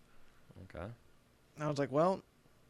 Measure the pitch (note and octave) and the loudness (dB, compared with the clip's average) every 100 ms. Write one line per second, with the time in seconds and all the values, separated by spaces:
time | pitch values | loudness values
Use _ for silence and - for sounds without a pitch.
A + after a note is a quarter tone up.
0 | - - - - - - F#2+ D2+ F#2+ A#2 | -20 -20 -20 -20 -20 -16 -12 -8 -8 -10
1 | - - - - - - D3+ C#3+ C#3 C#3 | -18 -20 -20 -20 -20 -4 -2 0 2 4
2 | F3 F#3+ - - - - - | 4 4 -4 -20 -20 -20 -8